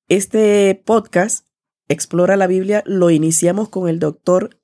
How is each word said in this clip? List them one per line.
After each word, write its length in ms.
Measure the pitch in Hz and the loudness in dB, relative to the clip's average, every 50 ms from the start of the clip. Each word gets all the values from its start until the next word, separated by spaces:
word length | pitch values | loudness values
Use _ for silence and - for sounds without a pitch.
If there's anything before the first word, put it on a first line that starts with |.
| _ - | _ -2
Este 720 | 170 196 196 - - 220 220 208 208 208 196 196 190 196 _ | -2 -2 -2 -2 0 0 2 2 2 2 2 2 0 -2 _
podcast, 640 | - 220 226 226 - - 175 185 220 - - - _ _ _ _ _ _ _ _ - | 0 0 0 0 -2 -2 -2 -2 -2 -4 -8 -10 _ _ _ _ _ _ _ _ -6
Explora 480 | 143 - - - - 170 180 180 196 | -6 -6 -6 -4 -2 0 0 2 2
la 120 | 196 190 180 | 2 0 0
Biblia, 360 | 185 190 185 196 208 208 - | 0 -2 -2 -2 -2 -2 -2
lo 240 | - 202 190 180 170 | -2 -2 0 2 2
iniciamos 580 | 165 151 156 160 160 - 170 170 180 202 220 208 | 2 2 0 0 0 0 0 0 0 -2 -4 -6
con 180 | - 190 185 170 | -6 -6 -4 -4
el 120 | 165 170 | -4 -4
doctor 600 | 165 151 151 - _ - 180 185 208 - - _ | -4 -6 -6 -4 _ 0 0 0 0 -4 -10 _